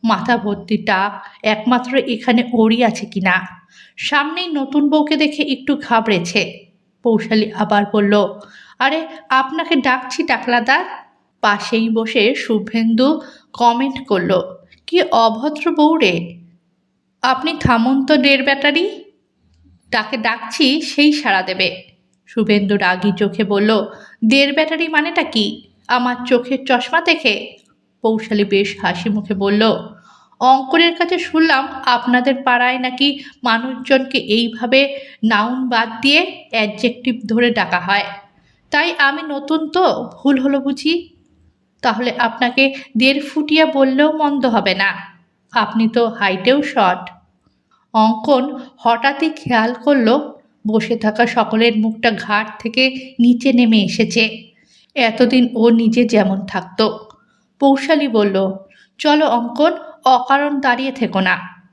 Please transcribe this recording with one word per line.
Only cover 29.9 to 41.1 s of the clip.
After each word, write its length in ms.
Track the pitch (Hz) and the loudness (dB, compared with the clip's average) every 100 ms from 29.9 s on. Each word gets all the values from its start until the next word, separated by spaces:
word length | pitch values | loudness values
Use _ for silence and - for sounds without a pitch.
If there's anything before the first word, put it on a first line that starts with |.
| - _ _ _ _ | -18 _ _ _ _
"অঙ্কনের 560 | 247 269 262 330 339 330 | 2 4 2 2 2 2
কাছে 240 | 339 349 | -2 -2
শুনলাম 480 | - 320 320 269 277 - - | -2 0 2 2 -2 -6 0
আপনাদের 500 | 247 240 247 247 262 | 0 2 2 2 0
পাড়ায় 440 | - 240 247 254 | 0 2 2 0
নাকি 400 | 254 254 277 277 - _ | -6 0 0 0 -12 _
মানুষজনকে 760 | 247 226 254 262 262 269 269 262 | -2 -2 -2 -10 2 2 2 -4
এইভাবে 840 | - 214 233 226 240 262 277 277 - - | 0 0 0 -4 2 2 2 -4 -14 -4
নাউন 460 | 220 208 220 254 254 | 0 0 0 -2 -2
বাদ 200 | 233 226 233 | -2 -2 -2
দিয়ে 440 | 262 302 359 - - | 2 2 2 -8 -8
অ্যাডজেক্টিভ 640 | 226 214 - 240 240 254 233 208 | -4 -4 -2 -4 -2 -6 -6 -2
ধরে 240 | 226 240 | 0 2
ডাকা 280 | 226 180 202 | 2 0 -2
হয়। 240 | 190 202 - - - _ _ _ _ | 0 -2 -2 -12 -20 _ _ _ _
তাই 220 | 294 339 339 | 0 0 2
আমি 240 | 277 302 320 | 0 0 -8
নতুন 420 | 285 285 320 320 | -10 -2 -2 0
তো, 400 | 359 359 214 240 - | 0 2 0 -6 -4
ভুল 160 | 277 269 | 0 2
হলো 200 | 262 277 | 2 0
বুঝি। 500 | 269 285 311 339 349 | -2 -4 -2 -4 -6